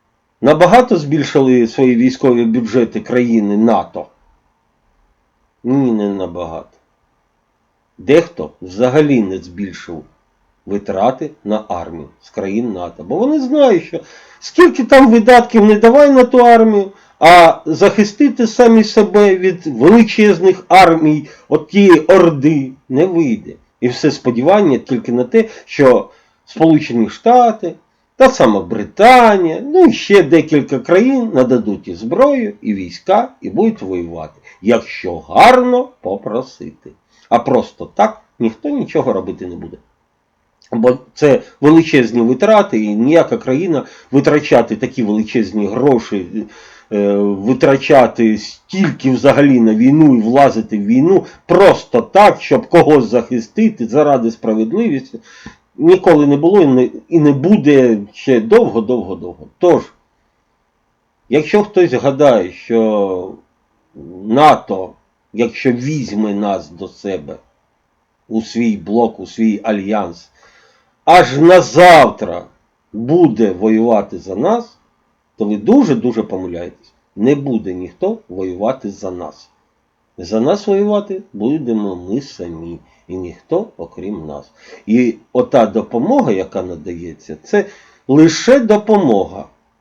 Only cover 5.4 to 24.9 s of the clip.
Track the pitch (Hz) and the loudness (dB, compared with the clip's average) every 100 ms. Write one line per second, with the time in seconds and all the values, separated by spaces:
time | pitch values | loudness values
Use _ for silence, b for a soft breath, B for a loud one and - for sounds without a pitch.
5.4 | _ _ 120 139 131 110 101 98 90 87 | _ _ -4 -2 -2 -2 -4 -6 -10 -10
6.4 | 85 80 - _ _ _ _ _ _ _ | -12 -14 -18 _ _ _ _ _ _ _
7.4 | _ _ _ _ _ _ 92 156 170 - | _ _ _ _ _ _ 0 0 0 -10
8.4 | 76 _ 92 92 127 143 147 131 98 95 | -16 _ -18 -6 -2 0 0 0 -2 -8
9.4 | 85 87 98 85 - 82 - _ _ _ | -14 -14 -14 -14 -16 -18 -18 _ _ _
10.4 | _ _ - 101 101 95 117 131 151 - | _ _ -10 -8 -6 -4 -4 -4 -12 -14
11.4 | 104 107 - 90 85 82 71 _ _ - | -8 -8 -6 -12 -12 -16 -20 _ _ -12
12.4 | 98 104 120 92 87 - 90 151 262 311 | -8 -6 -8 -10 -14 -16 -10 -4 -2 -4
13.4 | 254 294 269 185 - 170 b b b b | -4 0 2 2 -2 -14 b b b b
14.4 | - - 349 339 226 269 262 233 214 240 | -8 2 2 2 2 4 6 4 6 4
15.4 | 233 226 208 208 226 269 285 262 247 254 | 4 2 4 4 4 6 6 4 4 4
16.4 | 240 233 220 208 196 b b b 160 175 | 6 6 4 0 -4 b b b 6 8
17.4 | 165 - - 151 196 - 208 - 285 - | 6 4 -6 0 0 2 -2 0 -2 0
18.4 | 226 - 240 226 214 220 196 208 202 190 | -4 2 4 4 2 0 2 2 2 2
19.4 | 185 175 160 117 147 233 220 - 208 170 | -2 -4 -8 2 4 6 4 2 2 2
20.4 | 190 185 - 180 175 165 156 151 147 B | 0 0 2 4 6 4 0 -2 -6 B
21.4 | B 151 151 202 202 160 156 185 170 147 | B -6 -2 2 4 4 4 4 4 2
22.4 | 139 151 131 - _ 131 185 170 147 110 | -2 -2 -6 -12 _ -2 -2 0 -2 -4
23.4 | - - _ _ 123 123 151 - 127 117 | -8 -20 _ _ -6 -2 -2 -2 -6 -2
24.4 | 139 208 190 123 - | 0 2 2 -2 -4